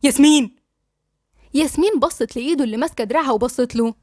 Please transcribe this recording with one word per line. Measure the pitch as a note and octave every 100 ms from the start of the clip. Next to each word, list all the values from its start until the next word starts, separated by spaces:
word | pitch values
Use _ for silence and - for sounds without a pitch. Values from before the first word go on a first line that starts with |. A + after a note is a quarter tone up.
ياسمين! | C#4+ - C#4+ D4+ A3+ _ _ _ _ _ _ _ _ _ _
ياسمين | C4+ D4+ - F#4+ G4
بصت | C#4+ - A3+
لإيده | - B3+ D#4+
اللي | B3+ G#3+
ماسكة | D#4+ -
دراعها | G#3+ - C#4
وبصت | A3 A#3+ - B3
له. | A3+ A3+ A3+